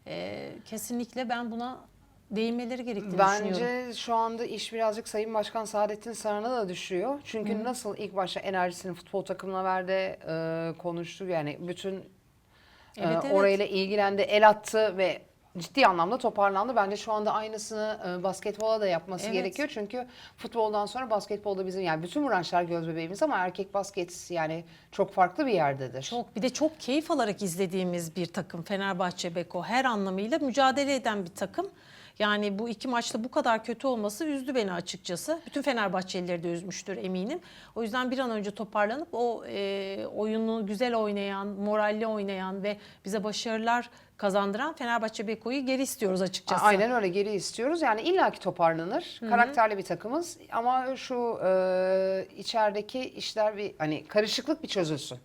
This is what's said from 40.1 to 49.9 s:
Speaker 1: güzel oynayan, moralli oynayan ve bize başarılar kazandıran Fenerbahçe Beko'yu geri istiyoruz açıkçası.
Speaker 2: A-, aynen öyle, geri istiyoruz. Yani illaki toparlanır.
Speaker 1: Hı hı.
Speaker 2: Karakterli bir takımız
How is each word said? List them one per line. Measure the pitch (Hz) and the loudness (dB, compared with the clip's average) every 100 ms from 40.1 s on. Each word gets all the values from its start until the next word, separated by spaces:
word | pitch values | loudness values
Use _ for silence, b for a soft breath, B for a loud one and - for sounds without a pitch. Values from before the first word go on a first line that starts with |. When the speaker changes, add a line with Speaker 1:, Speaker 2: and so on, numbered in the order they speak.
| - 214 220 226 226 202 | -2 0 0 0 0 -2
Speaker 1:
güzel | 202 247 | -2 0
oynayan, | 233 214 202 196 196 202 | 0 0 -2 -2 -4 -6
moralli | 202 202 214 208 214 226 | -4 0 2 2 0 -2
oynayan | 214 196 196 190 196 | -2 -2 -4 -4 -4
ve | 196 202 B B | -4 -4 B B
bize | - 208 | -4 -2
başarılar | 208 208 240 220 226 240 240 B B - | -2 -4 -4 -2 2 2 0 B B -2
kazandıran | 202 196 202 208 294 | 2 4 2 0 -2
Fenerbahçe | 320 240 233 214 220 208 | -2 -2 0 0 -4 -6
Beko'yu | 220 226 269 254 | -4 -2 -2 0
geri | 262 | 0
istiyoruz | 269 - 196 185 | 0 0 0 2
açıkçası. | 185 - - 180 | 0 -2 0 6
Speaker 2:
A-, | - | 8
aynen | 196 226 | 8 6
öyle, | 247 196 | 4 2
geri | 185 202 | 2 0
istiyoruz. | 202 - - 240 339 | 0 -4 -2 0 2
Yani | 285 214 | 2 2
illaki | 285 370 254 - | 2 4 4 2
toparlanır. | 190 175 165 165 165 269 349 - | -4 4 4 4 0 -4 -4 -8
Speaker 1:
Hı | 226 | 2
hı. | |
Speaker 2:
Karakterli | 233 240 277 220 202 | 4 6 6 4 2
bir | |
takımız | 190 | -4